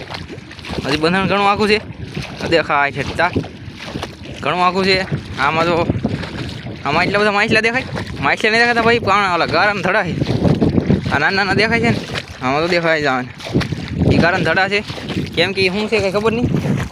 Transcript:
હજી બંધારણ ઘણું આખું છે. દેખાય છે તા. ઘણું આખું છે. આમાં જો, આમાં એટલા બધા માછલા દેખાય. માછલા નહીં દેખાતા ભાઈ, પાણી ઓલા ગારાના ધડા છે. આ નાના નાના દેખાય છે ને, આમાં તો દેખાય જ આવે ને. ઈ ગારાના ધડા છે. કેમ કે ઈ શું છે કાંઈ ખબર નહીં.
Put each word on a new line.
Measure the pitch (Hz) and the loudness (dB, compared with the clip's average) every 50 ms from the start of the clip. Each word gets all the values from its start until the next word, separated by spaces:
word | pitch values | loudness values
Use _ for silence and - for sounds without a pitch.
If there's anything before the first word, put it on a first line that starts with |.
| - - - - - - - - - - - - - - - - - | -12 -12 -12 -12 -12 -12 -14 -14 -16 -16 -16 -14 -12 -8 -8 -6 -2
હજી | 127 143 | -2 0
બંધારણ | 151 156 165 180 196 190 | 0 2 2 2 2 2
ઘણું | 175 185 202 202 196 | 2 2 2 4 4
આખું | 208 196 214 202 | 4 4 2 2
છે. | 214 214 - - - - - - - - - - - - - - | 2 0 -2 -6 -12 -12 -12 -10 -8 -8 -10 -8 -8 -8 -2 2
દેખાય | 165 156 151 - 156 143 143 139 | 2 2 2 2 2 2 2 0
છે | 139 139 131 147 143 | 0 -4 -6 -4 -2
તા. | 156 165 180 - - - - - - - - - - - - - - - - - - - - - - | 0 0 0 0 -2 -4 -6 -10 -14 -16 -16 -14 -14 -12 -10 -10 -8 -10 -10 -12 -14 -14 -14 -10 -6
ઘણું | - 139 160 180 180 | -2 -2 0 2 2
આખું | 180 175 190 190 | 2 2 2 2
છે. | 196 185 185 190 - - - - - - 127 | 2 2 0 0 -2 -6 -6 -6 -6 -4 -2
આમાં | 131 147 160 160 165 | 0 2 2 2 2
જો, | 170 175 165 170 165 - - - - - - - - - - - - - - - - - - - | 2 2 2 2 0 -2 -2 -2 -4 -4 -6 -6 -8 -8 -8 -8 -8 -10 -10 -10 -12 -10 -8 -4
આમાં | 139 147 165 180 | 0 0 2 2
એટલા | 185 196 202 | 2 2 2
બધા | 208 214 | 2 2
માછલા | 202 202 208 226 220 220 | 2 2 2 2 2 2
દેખાય. | 214 226 233 262 262 - - - - - - - | 2 2 0 -2 -4 -4 -6 -8 -8 -8 -6 -2
માછલા | 139 143 170 - - 220 | 0 0 2 2 2 2
નહીં | 214 233 | 4 4
દેખાતા | 240 240 240 233 | 4 4 4 4
ભાઈ, | 220 226 233 233 | 4 4 4 2
પાણી | - 202 190 208 202 185 175 | 2 2 2 2 2 2 2
ઓલા | 165 151 | 2 2
ગારાના | 127 143 165 190 208 202 196 | 2 2 2 2 2 2 0
ધડા | 165 185 190 214 185 | 0 0 2 0 0
છે. | 165 147 - - - - - - - - - - - - - - - - - - - | 0 -2 -2 -2 -2 0 2 2 2 2 4 2 2 2 2 2 2 2 2 2 0
આ | - | 0
નાના | 139 151 170 | 2 2 2
નાના | 196 196 208 185 196 | 2 2 2 2 2
દેખાય | 196 208 226 233 226 | 2 2 2 2 2
છે | 226 233 | 2 2
ને, | 208 - - - - - - - - - | 0 0 -4 -6 -8 -8 -10 -10 -8 -4
આમાં | 131 127 135 151 | -2 0 0 0
તો | 165 | 2
દેખાય | 175 180 170 165 165 160 151 | 2 2 2 2 2 2 2
જ | 147 | 2
આવે | 139 131 127 | 0 0 0
ને. | 127 123 - - - - - - - - - - - - - - - - - | -2 -6 -10 -12 -8 -4 -2 -2 -2 -2 -4 -6 -6 -6 -4 0 2 4 4
ઈ | |
ગારાના | 147 160 170 185 180 165 160 | 4 4 4 2 2 2 2
ધડા | 165 190 190 196 | 2 2 2 2
છે. | 202 208 214 - - - - - - - - - - | 0 -2 -2 -4 -8 -10 -8 -6 -6 -6 -6 -2 0
કેમ | 160 170 190 190 | 0 0 0 2
કે | 190 | 2
ઈ | 190 180 | 2 2
શું | 180 208 214 214 | 2 0 -2 0
છે | 226 208 | 0 0
કાંઈ | 196 190 | 0 0
ખબર | 175 208 214 226 | 0 0 0 0
નહીં. | 226 233 247 - - - - - - - - - | 2 0 0 0 0 0 0 0 0 -2 -2 -6